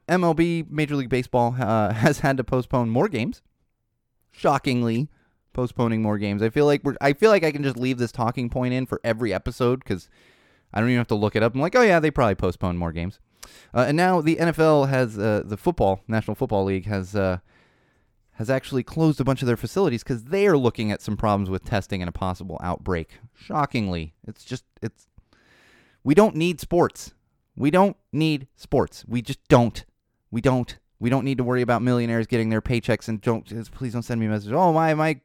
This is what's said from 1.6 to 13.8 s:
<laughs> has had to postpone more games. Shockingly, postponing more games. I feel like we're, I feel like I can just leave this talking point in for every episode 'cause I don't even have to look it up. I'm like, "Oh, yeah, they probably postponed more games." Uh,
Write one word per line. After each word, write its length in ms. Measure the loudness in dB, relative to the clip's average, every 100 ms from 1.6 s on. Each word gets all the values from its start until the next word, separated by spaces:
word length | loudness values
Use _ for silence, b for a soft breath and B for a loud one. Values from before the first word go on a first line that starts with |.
| 0 2 0
<laughs> 0 |
has 260 | 2 2 4
had 160 | 0 -2
to 80 |
postpone 460 | -2 -4 0 -2 0
more 180 | 0 0
games. 340 | -2 -6 -8 _ _ _ _ _ _ _ _ _
Shockingly, 760 | -4 0 0 0 0 0 -2 -4 _ _ _ _
postponing 480 | -6 -4 -2 -2 0
more 160 | -2 -2
games. 260 | -2 -2
I 60 | 0
feel 160 | 2 2
like 180 | 2
we're, 140 | -2 0
I 140 | 0
feel 180 | 4 4
like 140 | 4 2
I 60 |
can 120 | -2
just 140 | -4 -2
leave 200 | -2 -2
this 140 | -4
talking 380 | -2 -4 -2 -4
point 240 | -4 -2
in 120 | -2 -4
for 140 | -4
every 300 | -4 -2 -2
episode 500 | -2 -6 0 0 0 -4
'cause 240 | -6 -8 b b b b b b
I 80 | -2
don't 80 | 2
even 100 | 2
have 80 | 0
to 80 | 0
look 200 | 2 2
it 60 |
up. 140 | 2 2
I'm 60 |
like, 140 | 2 4
"Oh, 60 |
yeah, 200 | 6 4
they 100 | 2
probably 240 | 2 2 2
postponed 420 | -2 -2 -4 -2
more 140 | -4
games." 280 | -4 -8 -10 _ B B B B
Uh, 120 | 0